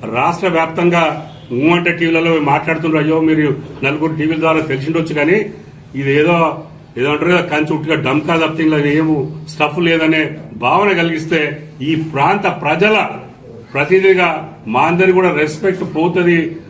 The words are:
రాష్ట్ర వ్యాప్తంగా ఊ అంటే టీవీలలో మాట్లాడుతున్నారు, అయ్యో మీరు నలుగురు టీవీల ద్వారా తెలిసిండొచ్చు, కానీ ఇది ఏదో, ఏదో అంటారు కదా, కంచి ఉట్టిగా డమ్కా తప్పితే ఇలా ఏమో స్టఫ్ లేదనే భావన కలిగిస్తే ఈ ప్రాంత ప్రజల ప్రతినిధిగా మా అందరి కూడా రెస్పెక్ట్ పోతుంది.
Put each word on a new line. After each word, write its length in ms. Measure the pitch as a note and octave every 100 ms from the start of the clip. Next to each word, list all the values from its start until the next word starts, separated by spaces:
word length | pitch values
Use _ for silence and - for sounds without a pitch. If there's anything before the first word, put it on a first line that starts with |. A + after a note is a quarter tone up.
| A2 A#2
రాష్ట్ర 320 | D#3 F3 F#3+
వ్యాప్తంగా 480 | E3 E3 F3+ F3 E3+ D#3+ - - - - B2
ఊ 20 | D3+
అంటే 160 | F3 E3+ E3
టీవీలలో 320 | E3 E3 E3 E3 C#3+
మాట్లాడుతున్నారు, 500 | D3 E3 D#3+ D#3+ D#3
అయ్యో 140 | D3+ D#3+ D#3+
మీరు 220 | D#3 D3 B2 - -
నలుగురు 280 | C3+ D3+ D#3+ D3+
టీవీల 200 | D3+ D#3+
ద్వారా 160 | E3 D#3+ C3+
తెలిసిండొచ్చు, 420 | C3+ C#3+ E3 D#3+ D3+
కానీ 180 | D3 G#3 G#3 - - - - C3
ఇది 100 | C#3 C#3+
ఏదో, 160 | D#3+ E3+ D#3+ - - - - A#2+
ఏదో 100 | C3+
అంటారు 180 | D3 E3
కదా, 100 | F3+ C#3+
కంచి 220 | D3+ D3+ D#3
ఉట్టిగా 200 | C#3+ D3+ B2+
డమ్కా 280 | D3 D3+ D#3+
తప్పితే 200 | D#3+ D#3+ D#3+
ఇలా 100 | D#3 C#3+ D3+
ఏమో 160 | D#3 D3+ B2+ - -
స్టఫ్ 260 | - D3+ D#3 E3+
లేదనే 340 | E3 D#3+ D#3+ D3 - - -
భావన 260 | A#2+ E3+ G3+ F3
కలిగిస్తే 400 | E3+ D#3+ - E3 D3 D3 - - C#3
ఈ 20 | D#3+ D#3+
ప్రాంత 320 | C3+ D3+ G#3 F#3+ -
ప్రజల 320 | - E3+ G#3 G#3+ F3 - - - - - -
ప్రతినిధిగా 540 | C3+ F3+ F#3+ F#3+ F#3 F3 D#3 - - A2
మా 100 | A#2+ D#3+
అందరి 220 | F3 F#3 F#3
కూడా 140 | F3+ D3
రెస్పెక్ట్ 440 | D3+ - F#3+ F#3 D3+ D3+
పోతుంది. 420 | F3 F3 F3 E3+ D#3+ -